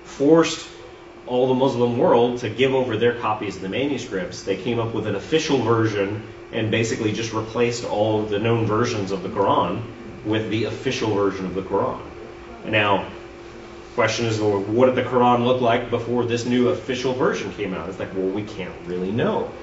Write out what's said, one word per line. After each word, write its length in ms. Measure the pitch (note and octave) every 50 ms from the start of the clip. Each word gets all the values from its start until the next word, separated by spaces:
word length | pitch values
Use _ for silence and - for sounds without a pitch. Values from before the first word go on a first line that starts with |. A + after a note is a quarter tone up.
| -
forced 600 | - - - C#3 D3 D#3+ E3 D#3+ - - - - - - - - - - - - - - - -
all 220 | - B2 B2 B2+ B2+
the 60 | C3
Muslim 440 | B2+ C3+ C3+ A#2+ A#2+ A#2+ A#2+ A#2+ B2
world 400 | C#3+ C3 A#2+ A#2+ A#2+ B2 A#2+ -
to 100 | B2 G#2+
give 240 | G#2 A#2 C3 C3+
over 240 | C3 C3 B2+ - A2
their 180 | G#2 A#2 A#2+ A#2
copies 400 | - A#2 A2 G#2+ - G#2+ G2 F2+
of 60 | F#2
the 60 | F#2+ F#2
manuscripts. 760 | G2 A#2 C#3 D3 C#3 A#2 - - G#2 F#2 F2 - - - -
They 120 | - F#2+
came 220 | - - B2+ A#2 A#2
up 160 | A2+ A2+ A2+
with 120 | G#2+ F#2
an 100 | G#2+ F#2+
official 420 | G2 - - D#3 D#3+ - - C#3+ B2+
version 640 | A2 A2 A#2 A2 A2+ A2 G#2 G2+ G2 F#2+ G#2 G#2+ - - - - - -
and 180 | A#2+ A#2 A2 G#2+
basically 420 | A2+ A2+ - - C3 - A2+ G#2
just 200 | F#2+ A2+ A2+ -
replaced 520 | G#2 A2+ A2 - - B2 A#2+ A#2 A#2 - -
all 380 | - G#2+ G#2 G#2+ A2 G#2+ G#2+
of 80 | G#2 G#2
the 80 | G2+ G2
known 260 | A2 A#2 A#2 A2+ G#2+
versions 440 | G2+ G#2+ A2+ A#2 - G#2+ G#2 F#2+ F#2
of 120 | G2 F2+
the 60 | - A2
Quran 540 | A2 G#2 G2 G#2 D3 - - - - A2+ - - - - - - - - -
with 240 | G#2+ A2 A2+ G#2+ F#2+
the 140 | A2 A2+ G#2+
official 500 | - - - - C3 A#2+ - A#2 G#2+ G2+
version 320 | G2 G2+ G2 F2+ F#2 F#2
of 80 | F2+ D#2+
the 80 | F#2+
Quran. 380 | F2+ - G2 E2 D#2 D2+ - - - - - - - - - - - - - - -
Now, 420 | - A2 G#2+ G#2 G#2 G2+ F#2 - - - - - - - - - - - - - - - - - - -
question 320 | B2 A2+ G#2+ - A#2+ A#2
is, 140 | A2+ A2 G#2
well, 200 | G#2+ G#2 G2+ G2
what 260 | G2 G#2+ G#2+ A#2+ B2+
did 100 | B2+ A#2+
the 120 | A#2 A2 -
Quran 360 | B2+ B2 B2 B2 A#2+ A#2 A#2+
look 160 | B2 B2+ B2
like 280 | B2 A2+ A#2 B2 - -
before 360 | A#2+ A2 A2 A2+ A#2+ B2 A2+
this 200 | G#2+ A#2 A#2 -
new 240 | B2 B2 B2+ B2 A#2
official 460 | - - - - B2+ A#2+ - C3 B2+
version 380 | C3 D#3+ - - A2 G#2+ F#2+
came 200 | - G#2+ G2+ F#2
out? 160 | F2+ E2 D#2+ F#2
It's 100 | F#2+ -
like, 160 | F#2+ E2+ F#2
well, 140 | F#2+ F#2 F#2+
we 140 | F#2+ G#2+
can't 320 | G#2 - - - F2+ E2 E2+ - E2+
really 260 | F2 F2+ F2+ F#2 F#2+
know. 380 | G#2+ B2 D#3+ G#3 A3 - - - - -